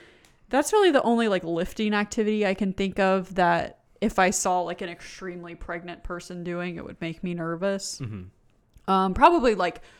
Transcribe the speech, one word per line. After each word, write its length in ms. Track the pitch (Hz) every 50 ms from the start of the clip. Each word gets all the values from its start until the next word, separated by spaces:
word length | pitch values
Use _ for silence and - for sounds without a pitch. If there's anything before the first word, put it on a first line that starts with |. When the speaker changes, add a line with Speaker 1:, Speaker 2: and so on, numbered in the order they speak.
| - - - _ _ _ _ _ _ -
Speaker 1:
that's 240 | - 262 294 - 427
really 180 | 427 403 359
the 120 | 277 262 -
only, 260 | 226 233 233 233 220
like, 160 | 196 180 -
lifting 500 | 165 170 165 180 - - - 220 214 208
activity 500 | 208 208 208 - 233 214 208 214 214 208
I 100 | 190 196
can 180 | - 208 190 185
think 260 | - 196 196 180 -
of 380 | 196 190 190 190 185 190 185
that 420 | 190 180 170 170 165 - - - _ _ _ _ -
if 180 | 202 233 - -
I 120 | 185 185
saw, 300 | - - - 196 180 180 175
like, 180 | 165 175 175
an 80 | 196 170
extremely 680 | 170 - - - - - 196 185 175 180 170 170 170
pregnant 480 | - - - 170 175 175 175 170 170 -
person 400 | - 180 175 175 - 180 175 175
doing, 320 | 175 175 175 175 180 170
it 80 | 165 -
would 160 | - - -
make 220 | 170 165 160 - -
me 120 | 180 175
nervous. 680 | 170 165 165 170 165 190 196 196 196 - - - -
Speaker 2:
Mm-hmm. 880 | 135 113 107 95 90 92 - _ _ _ _ _ _ _ - - - -
Speaker 1:
Um, 240 | 190 190 190 190 180
probably, 400 | 226 277 339 349 330 233 254 214
like, 260 | 185 180 175 170 - - - -